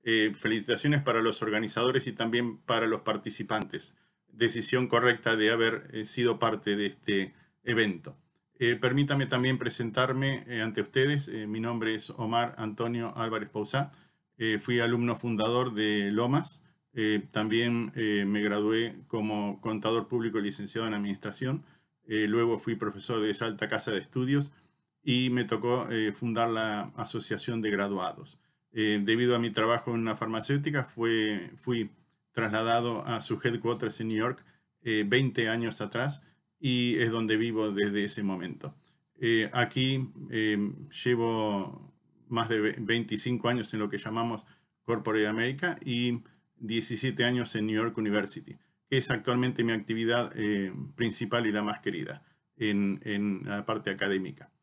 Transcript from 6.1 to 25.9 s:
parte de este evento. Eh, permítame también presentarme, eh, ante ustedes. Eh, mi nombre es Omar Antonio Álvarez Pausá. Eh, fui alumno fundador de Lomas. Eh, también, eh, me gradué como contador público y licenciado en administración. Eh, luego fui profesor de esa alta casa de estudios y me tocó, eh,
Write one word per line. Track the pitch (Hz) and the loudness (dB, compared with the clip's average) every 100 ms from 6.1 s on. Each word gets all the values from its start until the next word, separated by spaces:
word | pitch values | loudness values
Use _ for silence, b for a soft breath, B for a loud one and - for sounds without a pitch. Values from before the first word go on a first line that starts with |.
| - 120 104 | 0 2 4
parte | 113 107 - 101 | 2 0 0 0
de | 101 | 0
este | - - 98 95 b b b | -4 0 0 0 b b b
evento. | 127 113 107 87 - - _ _ _ _ | -2 2 2 0 -10 -18 _ _ _ _
Eh, | 117 120 | 0 2
permítame | 127 135 143 139 135 | 2 4 4 2 2
también | 127 131 127 | 2 2 2
presentarme, | 120 - 117 107 127 131 139 127 - | 0 -2 -2 2 2 2 0 -2 -4
eh, | 117 | -4
ante | 113 104 | -2 -2
ustedes. | 101 131 135 143 143 | 0 2 2 2 -2
Eh, | 113 107 | -6 -4
mi | 107 | -4
nombre | 113 117 110 110 | -2 -2 -2 -2
es | - | -6
Omar | - 107 117 117 - | -6 0 0 0 -4
Antonio | 110 104 117 120 117 - | -6 -2 -2 -2 -4 -4
Álvarez | 113 110 104 | -2 -2 -4
Pausá. | 110 104 - 139 B B B _ _ | -6 -2 0 -2 B B B _ _
Eh, | 113 107 | 0 0
fui | - 120 | 2 2
alumno | 117 120 120 110 | 2 2 0 -2
fundador | 120 110 110 123 123 | -2 0 2 2 0
de | 107 107 104 101 | 0 2 2 2
Lomas. | 104 120 143 - - b b _ | 2 2 2 0 -10 b b _
Eh, | - 107 104 - | -2 2 2 0
también, | 107 107 117 120 117 107 113 | -2 0 2 2 0 -2 -2
eh, | 110 104 101 | 0 2 2
me | 104 | 0
gradué | 104 104 107 113 117 - - | 0 2 2 2 0 -6 -6
como | 113 107 107 101 98 | -4 -2 -2 -2 -4
contador | 113 107 110 113 107 | -4 -2 0 0 0
público | 120 113 107 | -2 0 -2
y | |
licenciado | 101 101 101 113 113 | -2 -4 -6 -4 -2
en | |
administración. | 104 101 98 107 - 131 147 b b b _ - | -2 -2 -4 -6 -4 -4 -4 b b b _ -4
Eh, | 110 104 | 0 2
luego | 113 117 107 | 2 2 2
fui | - 110 | -2 -2
profesor | 104 101 - 117 | -4 -4 -4 0
de | 104 | 0
esa | 101 113 | 0 -4
alta | 101 107 | -2 -2
casa | 110 - | -2 0
de | 101 | -2
estudios | - 127 127 143 143 b b b _ _ | -2 -2 2 2 0 b b b _ _
y | - 123 127 | 0 2 2
me | 123 113 | 2 2
tocó, | 107 120 123 | 0 2 0
eh, | - | 0